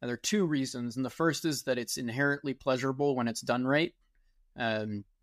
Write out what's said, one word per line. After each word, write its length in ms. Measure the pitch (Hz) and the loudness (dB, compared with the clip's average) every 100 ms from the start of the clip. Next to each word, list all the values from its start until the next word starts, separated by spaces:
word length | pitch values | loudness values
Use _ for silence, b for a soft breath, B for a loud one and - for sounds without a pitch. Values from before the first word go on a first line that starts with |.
And 80 | 120 | -6
there 40 | 120 | -4
are 20 | |
two 280 | - 208 175 | 0 2 2
reasons. 500 | 143 131 123 120 120 | 0 -2 -4 -6 -4
And 80 | 127 | -4
the 40 | |
first 360 | - 165 147 160 | 2 0 2 -2
is 180 | 131 | -2
that 140 | - 123 | -2 -2
it's 180 | 117 - | -2 -4
inherently 560 | 120 123 143 143 143 | -4 0 0 0 -4
pleasurable 600 | 127 135 127 135 131 143 127 | -2 0 2 0 2 2 2
when 120 | 117 | 0
it's 140 | 110 | -2
done 240 | - 120 131 | 0 0 4
right. 280 | 147 165 _ _ _ _ _ _ - | 4 2 _ _ _ _ _ _ -4
Um, 480 | 117 107 107 104 - - | 0 0 -2 -6 -8 0